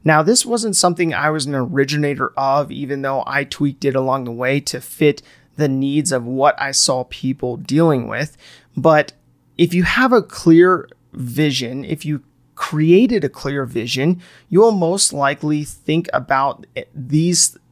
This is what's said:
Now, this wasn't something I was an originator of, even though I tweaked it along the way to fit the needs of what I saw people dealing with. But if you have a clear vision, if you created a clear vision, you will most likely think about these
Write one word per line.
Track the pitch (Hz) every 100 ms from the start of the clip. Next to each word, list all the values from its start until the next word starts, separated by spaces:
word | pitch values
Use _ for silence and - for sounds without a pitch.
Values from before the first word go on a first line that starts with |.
Now, | 151 156
this | 156 254 -
wasn't | 233 226 185
something | 180 175 170
I | 143 151
was | 156 139
an | 139
originator | 123 139 139 147 147 139 131 -
of, | 135 139 143
even | 135 139 139
though | 135 135 -
I | 139
tweaked | 139 - 147 135
it | 139 131
along | 131 135
the | 123
way | 117 127 139
to | 139 123
fit | - - 151 - - _ _ -
the | 147
needs | 135 139 147 139
of | 131
what | 117 131 139 -
I | 139
saw | 131 - 131 127
people | - 131 131 - -
dealing | - 139 165 135 113
with. | 110 151 _ - - _ -
But | 151 151 147 - _ _ _ -
if | 170
you | 175
have | 170 - 262
a | 240
clear | - - 170 165 180 180 - _ _
vision, | - 123 117 151 127 117 131
if | 135 156 151
you | 147 _ _ _
created | - - 151 160 180 247 226
a | 147
clear | - 139 143 123
vision, | 120 117 135 147 175 - - -
you | 175
will | 226
most | 202 165 196 -
likely | 143 139 143 151 151
think | 151 - - 156 165
about | - 127 135 139 - - 135 -
these | 143 127 147 170 170 - - _